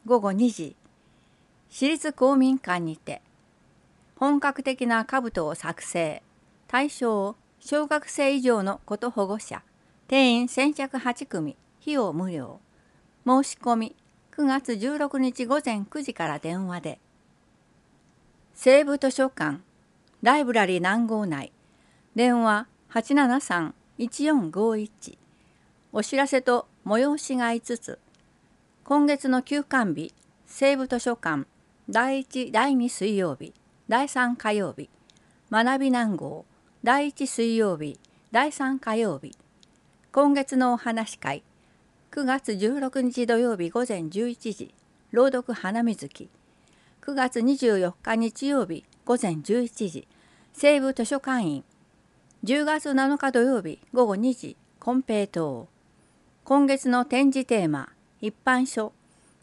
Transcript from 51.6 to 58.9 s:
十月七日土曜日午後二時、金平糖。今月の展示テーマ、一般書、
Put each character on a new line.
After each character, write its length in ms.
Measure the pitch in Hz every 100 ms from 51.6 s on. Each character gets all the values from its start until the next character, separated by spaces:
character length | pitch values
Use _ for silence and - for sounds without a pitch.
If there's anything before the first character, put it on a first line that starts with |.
| - _ _ _ _ _ _ -
十 200 | 196 277
月 300 | 302 311 302
七 240 | 269 269 285
日 140 | 277
土 80 | 254
曜 200 | 247 254
日 200 | 180 - _
午 140 | 240 233
後 80 |
二 200 | 196 240
時、 220 | 247 143 - _ _
金 240 | - 254
平 240 | - 214 202
糖。 400 | - 156 123 - _ _ _ _ _ _ _
今 220 | - 277 277
月 220 | 269 262
の 160 | 247
展 280 | 247 247 277
示 120 | 269
テ 200 | 254 226
ー 40 | 170
マ、 200 | 143 127 _ _ -
一 120 | 214 -
般 220 | - 254 262
書、 260 | - 214